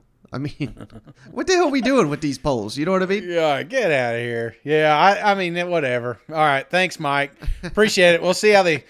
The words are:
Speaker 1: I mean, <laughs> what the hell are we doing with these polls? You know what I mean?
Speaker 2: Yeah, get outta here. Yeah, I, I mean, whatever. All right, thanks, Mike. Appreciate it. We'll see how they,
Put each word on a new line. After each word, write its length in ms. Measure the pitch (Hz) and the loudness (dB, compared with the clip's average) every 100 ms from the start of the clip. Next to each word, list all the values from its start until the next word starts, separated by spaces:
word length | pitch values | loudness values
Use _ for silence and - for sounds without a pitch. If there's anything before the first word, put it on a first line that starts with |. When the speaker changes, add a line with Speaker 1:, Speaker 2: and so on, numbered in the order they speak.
| _ _ _ | _ _ _
Speaker 1:
I 60 | - | -10
mean, 380 | 143 - 147 - - 113 - | -10 -8 -12 -12 -20 -20 -20
<laughs> 220 | - - | -20 -16
what 160 | - 339 | -10 -2
the 80 | |
hell 140 | 359 349 | 2 2
are 20 | |
we 100 | 269 | 0
doing 300 | 240 269 160 | 0 2 2
with 100 | 147 | -2
these 160 | 151 127 | -6 -4
polls? 400 | 151 127 104 120 | -4 -4 -6 -6
You 80 | |
know 80 | 156 | -2
what 100 | 190 | -2
I 40 | 185 | -2
mean? 180 | 202 180 | -4 -4
Speaker 2:
Yeah, 360 | 170 160 139 | -2 0 -2
get 280 | 135 262 208 | -2 -2 0
outta 280 | 139 120 117 | 0 0 -4
here. 380 | 120 117 117 - | -4 -6 -6 -10
Yeah, 320 | 139 151 156 | -2 2 2
I, 360 | 151 180 202 208 | 6 4 4 0
I 20 | 196 | 0
mean, 180 | 180 170 175 | -2 -4 -2
whatever. 500 | 170 135 123 120 117 - | -2 -2 -4 -4 -10 -10
All 60 | |
right, 340 | 156 156 135 135 | 0 2 2 -2
thanks, 320 | 175 185 - | -2 -2 -4
Mike. 320 | 151 139 139 - - - | -2 -2 -2 -6 -8 -6
Appreciate 500 | 175 202 214 208 180 | -6 0 2 4 4
it. 60 | 170 | 4
We'll 140 | 165 | 2
see 160 | 185 214 | 2 4
how 120 | 202 | 4
they, 220 | 180 147 - | 4 0 -4